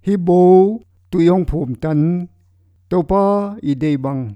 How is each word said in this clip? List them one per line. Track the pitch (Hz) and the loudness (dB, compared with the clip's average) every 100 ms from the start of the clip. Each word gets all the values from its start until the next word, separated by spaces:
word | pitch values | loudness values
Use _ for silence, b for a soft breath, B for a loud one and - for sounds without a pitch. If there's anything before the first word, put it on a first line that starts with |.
Hi | - 202 | -2 -2
bo | 175 180 180 185 196 226 _ _ _ | 2 4 6 6 4 -2 _ _ _
tu | - | 0
yong | 170 185 | 2 2
phum | 160 151 127 123 | -2 -4 -6 -6
tan. | 156 151 160 175 175 _ _ _ _ _ _ | -2 0 0 -2 -8 _ _ _ _ _ _
Topa | 175 147 196 196 202 202 208 | -4 0 0 0 -2 -4 -8
i | 143 135 | -6 -4
dei | 156 143 | -2 -2
bang. | 135 135 117 | -4 -6 -8